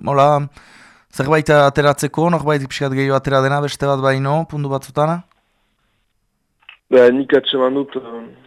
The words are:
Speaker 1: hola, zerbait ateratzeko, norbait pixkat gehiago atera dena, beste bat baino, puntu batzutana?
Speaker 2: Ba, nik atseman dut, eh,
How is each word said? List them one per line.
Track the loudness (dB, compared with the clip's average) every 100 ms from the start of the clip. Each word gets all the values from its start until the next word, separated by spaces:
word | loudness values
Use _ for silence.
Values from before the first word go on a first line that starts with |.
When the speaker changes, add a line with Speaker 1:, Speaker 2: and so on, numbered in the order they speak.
| -4
Speaker 1:
hola, | 2 2 2 -2 -12 -20 -20 -20 _ _
zerbait | -6 0 0 2
ateratzeko, | 4 4 2 0 0 -2 -2 0
norbait | 0 -2 -4
pixkat | -4 -6 -4
gehiago | -2 0 -2
atera | 0 0
dena, | 0 0
beste | -4 -4 -4
bat | -2
baino, | 0 -2 -2 -4 -4
puntu | -8 -6
batzutana? | -6 -6 -4 -2 -4 -10 _ _ _ _ _ _ _ _ _ _ _ _ _ -20 -20 _
Speaker 2:
Ba, | 6 6
nik | 4 2
atseman | 0 0 -2 -2
dut, | -2 -6 -10
eh, | -12 -16 -18 -20